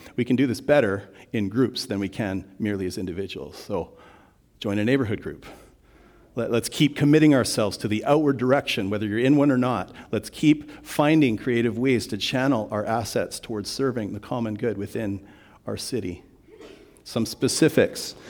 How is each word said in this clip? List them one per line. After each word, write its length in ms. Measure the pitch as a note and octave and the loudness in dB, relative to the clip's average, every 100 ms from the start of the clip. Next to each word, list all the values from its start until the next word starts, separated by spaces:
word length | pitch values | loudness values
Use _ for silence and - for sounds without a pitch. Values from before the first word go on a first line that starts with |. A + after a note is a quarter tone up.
| - | -10
We 100 | - | -4
can 120 | A#2+ B2+ | 0 2
do 100 | C3+ | 2
this 140 | A2 | 0
better 480 | - D3 A2 G2+ - - - | 2 4 4 0 -6 -20 -6
in 160 | A#2 G2 | -4 -2
groups 380 | A2+ B2 - - | 2 0 0 -6
than 120 | G2+ | -4
we 100 | G2 | -4
can 360 | - G#2 F#2+ - - | -4 -4 -4 -8 -4
merely 260 | A2 G2 F#2 | -4 -2 -4
as 100 | G2+ | -6
individuals. 600 | F#2 F2 F#2+ - D2 - | -6 -6 -8 -8 -12 -14
So 380 | - F#2+ - - - - _ _ _ - | -6 -6 -6 -14 -20 -20 _ _ _ -10
join 180 | G#2 G2+ | -4 0
a 60 | |
neighborhood 360 | A2 C#3 G#2+ G#2 | 0 0 0 -6
group. 260 | - C#2+ - - - _ _ _ _ _ _ | -8 -14 -16 -20 -20 _ _ _ _ _ _
Let, 160 | - A#2 | -6 -2
let's 180 | A2+ - | -2 -2
keep 260 | - D3 - | 2 2 4
committing 380 | D3 D3+ D3+ | 4 6 6
ourselves 420 | C3+ A2 - G#2 - | 6 2 0 -2 -2
to 100 | A2 | -2
the 160 | G#2+ | -2
outward 340 | C#3 D3 D3 A#2+ | 2 2 4 2
direction, 500 | B2+ C#3 - - G2 | 2 2 0 -4 -2
whether 180 | G#2 G#2+ | -2 -2
you're 120 | A2 | 0
in 180 | C3 C#3+ | 4 4
one 140 | C#3+ | 4
or 80 | B2+ | 2
not. 340 | B2+ A2 - - - | 2 -2 -6 -12 -6
Let's 200 | G#2+ - | -6 -6
keep 400 | - D3+ D#3 - - | 0 4 4 0 -18
finding 540 | - - D3 D#3+ C#3 G#2+ | -8 0 4 6 4 2
creative 400 | C3 A#2 A#2 A2 | 0 0 0 0
ways 300 | C3+ A#2+ - | 2 0 0
to 100 | G#2 | -6
channel 520 | - B2+ C3+ A#2+ G#2+ | -2 0 0 0 -2
our 160 | G#2+ G#2+ | -4 -2
assets 520 | A2+ G#2+ A#2+ F2 - | -2 -2 -4 -4 -8
towards 280 | - G#2+ G2+ | -8 -8 -6
serving 440 | - C3+ A#2 G2+ | -4 -2 -2 -6
the 80 | G2+ | -8
common 340 | - B2+ A2+ | -6 -6 -4
good 240 | G#2 B2 G2 | -4 -4 -4
within 480 | G2+ - G#2 G2 - - - - - | -6 -6 -4 -6 -10 -20 -20 -16 -10
our 100 | G#2 | -8
city. 460 | - B2 F#2 F2 - _ _ - - - - _ | -6 -6 -6 -10 -16 _ _ -20 -20 -20 -20 _
Some 220 | - A#2+ A2+ | -6 -2 -2
specifics. 880 | - B2 - D#3 C3 F#2 - - - | 0 -2 4 4 4 2 0 -12 -14